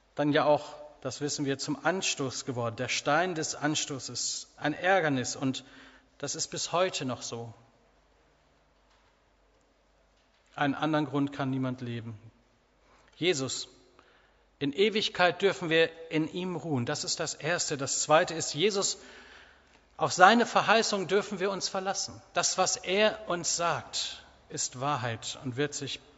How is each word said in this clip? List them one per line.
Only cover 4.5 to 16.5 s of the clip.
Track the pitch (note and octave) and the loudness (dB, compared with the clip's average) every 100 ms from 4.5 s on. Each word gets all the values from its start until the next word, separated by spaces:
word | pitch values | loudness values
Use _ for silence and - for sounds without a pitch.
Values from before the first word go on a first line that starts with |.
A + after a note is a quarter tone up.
| - | -6
ein | D3 | -4
Ärgernis | D#3 F3+ F#3+ D#3 C3 A#2+ - | 0 2 4 4 0 -2 -2
und | C3+ B2+ - - - - _ - | -2 -2 -8 -20 -20 -20 _ -10
das | C#3+ | -8
ist | D#3+ - | -6 -6
bis | E3 - | -6 -2
heute | E3+ F#3 - C3 | 0 0 -2 -4
noch | A#2+ | -6
so. | - A#2 A2+ - - _ _ _ _ _ _ _ _ _ _ _ _ _ _ _ _ _ _ _ _ _ _ _ _ _ _ _ _ | -8 -10 -10 -16 -20 _ _ _ _ _ _ _ _ _ _ _ _ _ _ _ _ _ _ _ _ _ _ _ _ _ _ _ _
Einen | - D3 | -2 0
anderen | - D#3 D3+ C#3+ | 0 0 0 0
Grund | D3 C#3 | 0 -2
kann | - C3+ | -2 -4
niemand | C3 C3 B2+ | -2 -2 -4
leben. | A#2+ A#2 A2+ G#2+ A2 _ _ _ _ _ _ _ _ - | -6 -8 -8 -14 -16 _ _ _ _ _ _ _ _ -2
Jesus, | E3 D3 C3 - - - _ _ - _ _ _ _ - | 0 0 -2 -6 -10 -16 _ _ -20 _ _ _ _ -6
in | C#3 | -2
Ewigkeit | E3 G#3+ G#3 - - F3+ E3+ | 2 2 2 0 4 4 4
dürfen | G3 - E3+ | 2 2 2
wir | D#3+ E3 - - | 4 4 0 -4
in | D#3 D#3 | -2 -2
ihm | F#3 F#3 | -4 -4